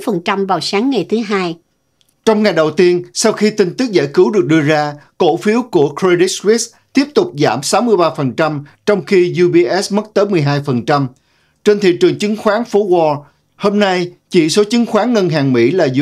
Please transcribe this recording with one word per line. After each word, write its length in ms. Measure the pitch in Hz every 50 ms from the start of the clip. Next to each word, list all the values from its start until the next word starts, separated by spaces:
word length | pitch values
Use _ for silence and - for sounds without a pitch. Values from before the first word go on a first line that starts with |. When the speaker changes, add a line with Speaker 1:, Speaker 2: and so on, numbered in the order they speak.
| 392
Speaker 1:
phần 160 | 403 208 170 175
trăm 200 | - 196 196 196
vào 140 | 196 185 160
sáng 300 | - - - 196 240 277
ngày 160 | 269 208 160 -
thứ 80 | 214
Hai. 400 | 226 226 190 214 190 180 170 165 - _ _ _ _ _ _ _ _ _ _ _ _ -
Speaker 2:
Trong 180 | 220 220 214 214
ngày 100 | 208 170
đầu 180 | 160 156 156
tiên, 320 | 147 202 180 180 180 175 175 - -
sau 180 | - - 220
khi 180 | 208 - 208 208
tin 240 | 208 214 196 175 -
tức 140 | - 262 240
giải 160 | 196 160 143 143 -
cứu 180 | 180 190 233
được 140 | 214 196 143
đưa 160 | 135 160 160
ra, 320 | 143 151 156 151 147 147 147 - - _ _
cổ 200 | - 190 160 156
phiếu 240 | 170 - 208 220 240
của 320 | 240 - - 165 143 151 147 -
Credit 320 | 190 185 175 160 185 190
Suisse 460 | - - - 196 226 233 - - - _ _ _ -
tiếp 100 | 262 285 - -
tục 160 | 220 175 - -
giảm 260 | 147 - - - 143 143
sáu 180 | - 208 190
mươi 160 | 233 240 208
ba 120 | 180 170 156
phần 240 | 151 - 143 127 110
trăm, 300 | - 160 151 151 139 143 - _ _ _
trong 200 | - 208 190 -
khi 360 | - 202 180 180 175 143 165
U 80 | 180 170
B 60 | 147 170 175 - 165 185 196
S 100 | - 196
mất 200 | 208 214 - -
tới 120 | 196 202
mười 160 | 202 202 165
hai 200 | 139 143 143 147 143
phần 200 | 147 127 120 -
trăm. 220 | - 147 143 139 123 - _ _ _ _ _ _ _ _ _ -
Trên 160 | 208 208 202
thị 180 | 196 180 175 175
trường 180 | 185 175 143
chứng 200 | - 208 208 220
khoán 280 | 208 - 220 202 226 240
phố 220 | - - 202 214
Wall, 340 | 185 180 175 160 151 147 143 147 _ _ _ _ _ _
hôm 240 | - - 208 196 208
nay, 320 | 208 190 180 180 175 180 - _ _ _
chỉ 200 | - 180 156 160
số 140 | 156 208 208
chứng 220 | 208 240 240 233
khoán 280 | - - 208 208 247 240
ngân 160 | 208 185 170
hàng 240 | 151 151 139 135 127
Mỹ 180 | 120 117 127
là 160 | 170 190 160 139 131 135